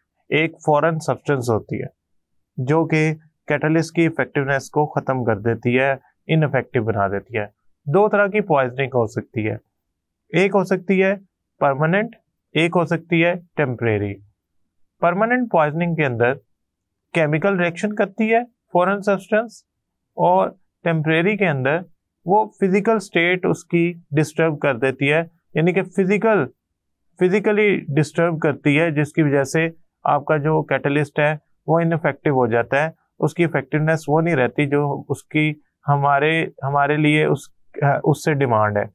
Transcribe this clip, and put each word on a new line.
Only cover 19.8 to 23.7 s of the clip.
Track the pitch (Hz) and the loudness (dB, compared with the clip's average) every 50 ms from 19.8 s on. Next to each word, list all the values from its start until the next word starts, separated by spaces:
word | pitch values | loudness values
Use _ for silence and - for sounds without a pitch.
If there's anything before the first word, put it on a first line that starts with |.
| _ _ _ _ _ _ - - | _ _ _ _ _ _ -6 -2
और | 165 170 180 190 190 - - _ _ _ _ _ - | 0 2 2 2 0 -2 -4 _ _ _ _ _ -4
टेम्परेरी | 170 165 160 147 160 160 165 170 202 214 202 | -2 -2 0 0 0 0 0 2 0 0 0
के | 202 | 0
अंदर | 175 147 131 127 135 151 170 185 - _ _ _ _ _ _ - | -2 0 0 0 0 -2 -2 -4 -8 _ _ _ _ _ _ -4
वो | 165 190 214 220 208 _ - | 0 0 0 0 0 _ -2
फिजिकल | 196 190 185 208 196 226 226 214 | -2 0 0 0 2 2 0 0
स्टेट | - - - 175 165 175 185 180 180 | -2 -2 -2 0 0 2 0 0 0
उसकी | 170 170 - - - | -2 -2 -2 -6 -4